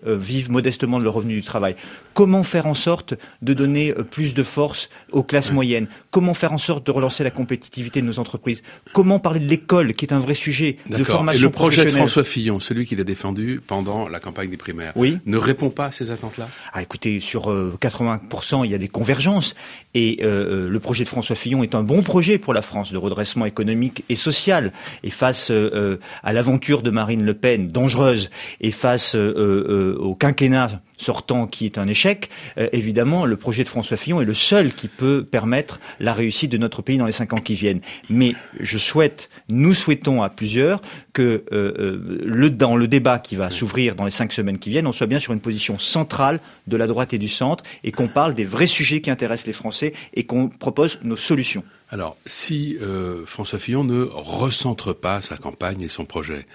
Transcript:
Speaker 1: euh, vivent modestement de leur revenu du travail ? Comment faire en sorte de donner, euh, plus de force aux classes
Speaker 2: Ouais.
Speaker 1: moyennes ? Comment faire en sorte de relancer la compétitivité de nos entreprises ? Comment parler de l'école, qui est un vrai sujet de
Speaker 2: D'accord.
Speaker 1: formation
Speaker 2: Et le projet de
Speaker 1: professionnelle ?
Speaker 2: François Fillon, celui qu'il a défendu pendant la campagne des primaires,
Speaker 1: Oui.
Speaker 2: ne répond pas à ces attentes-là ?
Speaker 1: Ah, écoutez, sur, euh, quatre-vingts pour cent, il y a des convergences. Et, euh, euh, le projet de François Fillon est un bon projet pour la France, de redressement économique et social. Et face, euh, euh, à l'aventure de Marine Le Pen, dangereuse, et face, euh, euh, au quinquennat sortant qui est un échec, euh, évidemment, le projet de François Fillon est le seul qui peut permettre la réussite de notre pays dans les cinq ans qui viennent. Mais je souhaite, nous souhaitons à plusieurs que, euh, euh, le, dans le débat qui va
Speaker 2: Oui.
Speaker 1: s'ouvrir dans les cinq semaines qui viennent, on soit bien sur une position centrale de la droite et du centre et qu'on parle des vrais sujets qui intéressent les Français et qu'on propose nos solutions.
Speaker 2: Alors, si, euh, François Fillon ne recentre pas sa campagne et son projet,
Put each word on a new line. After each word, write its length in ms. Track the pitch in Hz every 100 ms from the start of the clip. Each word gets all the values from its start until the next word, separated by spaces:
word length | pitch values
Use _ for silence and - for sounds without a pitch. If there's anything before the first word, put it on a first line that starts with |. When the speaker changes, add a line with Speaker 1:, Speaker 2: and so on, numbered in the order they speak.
| 113
Speaker 1:
euh, 120 | 104
vivent 340 | 95 131 123
modestement 480 | 123 127 - 123 123
de 60 | 110
leur 80 |
revenu 220 | 110 113 107
du 80 |
travail ? 340 | - 110 98 90 - - -
Comment 300 | - 190 196
faire 220 | 180 170 151
en 80 |
sorte 400 | 147 165 170 - 113 - -
de 120 | 117
donner, 380 | 139 139 147 151 -
euh, 60 |
plus 300 | 113 - 151
de 100 | 123
force 460 | 127 143 147 - - - -
aux 100 | 139
classes 240 | 131 143 139
Speaker 2:
Ouais. 80 | 139
Speaker 1:
moyennes ? 320 | 127 117 107 - _
Comment 220 | 190 180
faire 180 | 170 160
en 60 | 151
sorte 280 | - 147 135
de 60 |
relancer 320 | 131 131 -
la 80 | 131
compétitivité 720 | 135 120 123 - 127 117 139
de 40 | 120
nos 140 | 113
entreprises ? 440 | 117 120 127 113 - - -
Comment 260 | - 185 196
parler 220 | 170 160
de 80 | 143
l'école, 460 | 160 - 180 127
qui 100 | -
est 80 | 143
un 80 | 139
vrai 160 | 127 143
sujet 400 | 151 135 156 - -
de 100 | 110
Speaker 2:
D'accord. 80 | 135
Speaker 1:
formation 340 | 135 156 139
Speaker 2:
Et 20 |
le 80 | 139
projet 260 | - 165 170
de 40 |
Speaker 1:
professionnelle ? 260 | 151 139 135
Speaker 2:
François 140 | 147 131
Fillon, 340 | 123 110 98
celui 260 | - 120 120
qu'il 140 | 98
a 60 | 95
défendu 560 | 95 98 98 117 131 -
pendant 440 | 98 95 107 92
la 100 | 85
campagne 300 | 92 98 95
des 80 | 90
primaires, 340 | - 85 82 110
Speaker 1:
Oui. 220 | 131 175 104
Speaker 2:
ne 120 | 110
répond 320 | 110 135 139
pas 160 | - 143
à 60 |
ces 180 | - 117
attentes-là ? 380 | 113 110 - 117 - -
Speaker 1:
Ah, 80 | -
écoutez, 400 | 87 - 110 104
sur, 280 | - 113 107
euh, 280 | 98 92 87
quatre-vingts 380 | 110 - 117 110
pour 260 | - -
cent, 220 | - 139 117
il 60 |
y 40 | 101
a 20 |
des 120 | 98
convergences. 680 | 95 113 131 165 202 - - - - -
Et, 260 | 120 113 110
euh, 440 | 107 101 92 95 90
euh, 40 |
le 100 | 107
projet 240 | - 120 117
de 40 |
François 280 | 123 110 113
Fillon 260 | 123 135
est 120 | 113 117
un 60 |
bon 200 | 107 175
projet 340 | 180 185 170 202
pour 140 | 139
la 80 | 110
France, 300 | - 104 98
de 60 | 92
redressement 480 | 95 92 101 120 107
économique 580 | 107 107 113 127 - -
et 80 | 117
social. 560 | 160 147 196 175 98 - - -
Et 80 | 104
face, 380 | - 127 127 -
euh, 200 | 110 107
euh, 240 | 104 101 95 - -
à 100 | 101
l'aventure 480 | 117 123 131 - 143
de 80 | 117
Marine 340 | 110 107 117
Le 100 | 107
Pen, 200 | 104 127 113 87
dangereuse, 640 | 123 131 127 135 113 98 - - -
et 100 | 110
face, 420 | - 127 123 -
euh, 180 | 113 104 -
euh, 580 | 104 98 98 98 95 -
au 160 | 95 95
quinquennat 680 | 143 139 131 131 120 101 - -
sortant 480 | - - - 123 113
qui 200 | - 110
est 120 | 107
un 100 | 98
échec, 420 | 107 196 208 - - - -
euh, 100 | 113
évidemment, 540 | 120 110 107 123 175 139
le 100 | 104
projet 260 | 135 113
de 60 | 123
François 260 | 120 104 107
Fillon 260 | 151 175
est 40 | 110
le 80 |
seul 400 | - - 202 147
qui 140 | - 110
peut 360 | - 131 139
permettre 560 | 143 117 110 131 151 - - -
la 140 | 104
réussite 380 | 110 113 - 147
de 60 | 117
notre 240 | 113 -
pays 160 | 117 131
dans 80 | 113
les 60 |
cinq 200 | 107 110
ans 80 | 113
qui 120 | -
viennent. 280 | 95 101 90 - - -
Mais 240 | 117 123 120 - -
je 200 | 98 107
souhaite, 500 | - 151 147 - - - -
nous 260 | 120 165 185
souhaitons 480 | - 143 143 127
à 60 | 98
plusieurs 520 | - 107 113 151 196 - - -
que, 300 | - 123 110 -
euh, 220 | 104 101 -
euh, 440 | 98 95 90 87 -
le, 240 | 113 151
dans 260 | 120 127 120
le 120 | 117
débat 320 | 135 135 120
qui 160 | - 95
va 140 | 92
Speaker 2:
Oui. 40 |
Speaker 1:
s'ouvrir 400 | 90 107 127 120 92
dans 100 | 101
les 60 |
cinq 220 | - 113
semaines 240 | - 98 98
qui 140 | 101
viennent, 160 | 143 151
on 60 |
soit 120 | - 113
bien 140 | 139
sur 140 | -
une 80 | 107
position 360 | 117 107 - 101
centrale 600 | - 160 156 - 139 160 - - -
de 100 | 113
la 100 | 113
droite 260 | 113 127
et 60 | 113
du 80 | 104
centre 360 | - 127 170 - -
et 80 | -
qu'on 160 | - 117
parle 260 | 139 156
des 120 | 113 98
vrais 200 | 113 175
sujets 360 | - 147 151
qui 100 | 143
intéressent 340 | 127 117 117 110
les 80 |
Français 400 | 104 110 - 151 151 - 123
et 80 |
qu'on 240 | 120 123 131
propose 500 | - 127 143 156 -
nos 140 | 117 110
solutions. 460 | - 143 123 101 - - _
Speaker 2:
Alors, 260 | 107 82 - -
si, 520 | - - 151 147 -
euh, 420 | 101 95 90 87 82
François 320 | - 104 101
Fillon 240 | - 131
ne 180 | 131 123 127
recentre 840 | 76 73 - 131 - 127 113 101
pas 280 | 87 90 101
sa 160 | - 73
campagne 440 | 71 - 90 95
et 60 | 82
son 180 | - 78
projet, 420 | 85 78 71 -